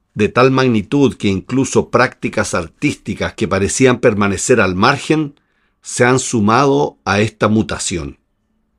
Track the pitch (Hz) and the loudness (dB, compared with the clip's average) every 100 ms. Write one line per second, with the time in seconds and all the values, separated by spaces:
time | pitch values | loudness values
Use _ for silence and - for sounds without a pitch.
0 | _ - 101 - 135 131 131 110 92 143 | _ -2 0 4 4 4 2 0 0 2
1 | 131 - 107 95 - 127 131 110 - 117 | 2 0 -2 -2 -2 -2 0 0 0 0
2 | 123 - 117 - 101 98 82 - 143 - | 0 -2 -6 -4 -4 -6 -8 -6 -6 -4
3 | - 95 87 - 82 95 95 - 131 120 | -10 -6 -8 -4 -4 -2 -2 2 2 4
4 | 127 101 101 92 - 117 95 92 117 143 | 2 2 0 -2 -2 0 0 2 0 0
5 | - 156 147 - _ _ _ _ - - | -2 -2 -2 -8 _ _ _ _ -12 0
6 | 123 127 - 117 104 117 139 143 147 - | 2 2 0 0 2 2 2 0 -2 -4
7 | - 101 107 - 107 110 - - - 87 | -2 0 0 0 0 0 -2 -6 -6 -6
8 | 71 - _ _ _ _ _ | -8 -14 _ _ _ _ _